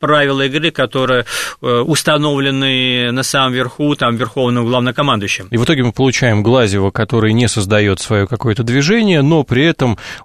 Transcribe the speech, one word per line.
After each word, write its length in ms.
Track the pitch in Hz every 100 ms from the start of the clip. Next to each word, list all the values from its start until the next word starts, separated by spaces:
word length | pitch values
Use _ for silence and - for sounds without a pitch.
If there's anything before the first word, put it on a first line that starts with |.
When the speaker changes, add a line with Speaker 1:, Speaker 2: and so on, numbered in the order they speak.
Speaker 1:
правила 440 | 143 147 143 135 135
игры, 260 | 143 160
которые, 540 | - 131 135 127 127 117 - - -
э, 40 | 127 120
установлены 1300 | 120 147 - 151 151 139 139 135 135 131 127 123 120
на 100 | 123
самом 300 | 131 139 131
верху, 420 | 127 123 - 147
там, 220 | 143 123 117
верховным 320 | 123 - 123 123
главнокомандующим. 840 | 117 123 123 120 143 117 98 - 92
Speaker 2:
И 60 | 117
в 80 |
итоге 180 | 123 151
мы 100 | 123
получаем 500 | 107 135 - 127 104
Глазева, 480 | 104 131 110 101 98
который 420 | - 107 120 107
не 160 | 113 120
создает 520 | - 95 107 104 95
свое 260 | - 107 98
какое-то 360 | 113 120 104
движение, 600 | 117 127 143 226 214 165
но 220 | 139 165
при 200 | 135 120
этом 340 | 156 160 127 104 - -